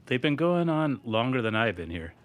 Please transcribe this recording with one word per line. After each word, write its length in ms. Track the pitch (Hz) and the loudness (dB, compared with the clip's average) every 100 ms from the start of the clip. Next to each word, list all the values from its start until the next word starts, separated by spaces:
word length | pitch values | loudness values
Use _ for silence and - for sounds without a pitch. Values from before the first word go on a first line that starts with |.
| - | -4
They've 140 | 127 | 0
been 160 | 151 143 | 2 2
going 320 | 170 175 170 | 2 2 2
on 320 | 156 156 123 | 2 0 -2
longer 360 | 120 110 120 131 | -2 0 2 0
than 120 | 113 | 0
I've 220 | 110 113 87 | 2 0 -2
been 140 | 82 | -6
here, 240 | 87 82 - | -8 -10 -14